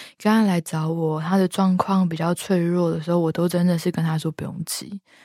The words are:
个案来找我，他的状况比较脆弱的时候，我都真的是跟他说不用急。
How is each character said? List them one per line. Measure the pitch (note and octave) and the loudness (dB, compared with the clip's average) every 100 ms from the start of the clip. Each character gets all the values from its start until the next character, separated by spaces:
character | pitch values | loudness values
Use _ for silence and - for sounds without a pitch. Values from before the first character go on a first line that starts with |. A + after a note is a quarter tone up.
| - - | -18 -4
个 | G#3 | 2
案 | A3 G#3 | 4 4
来 | F3 | 2
找 | - D#3+ D#3+ | -2 -4 -2
我， | E3 D#3+ D3+ | -2 -2 -2
他 | E3 F#3+ | 0 2
的 | F#3 | 2
状 | - F#3+ F#3 | 2 2 2
况 | - F#3+ F3+ | 2 2 0
比 | E3 | 0
较 | E3 | -2
脆 | F3 - F3+ | -2 0 0
弱 | E3+ F3 E3+ | 2 0 0
的 | E3 | -2
时 | D#3 | 0
候， | F3 | 0
我 | D#3+ | 0
都 | E3+ F3 | 0 0
真 | F3 F3+ | 2 2
的 | E3+ | 2
是 | F3+ | -2
跟 | E3+ | 0
他 | E3 D#3+ | 0 0
说 | D#3+ | -4
不 | - G#2 | -6 -8
用 | F3+ D#3+ | -8 -8
急。 | - B1+ G3 _ _ | -10 -10 -14 _ _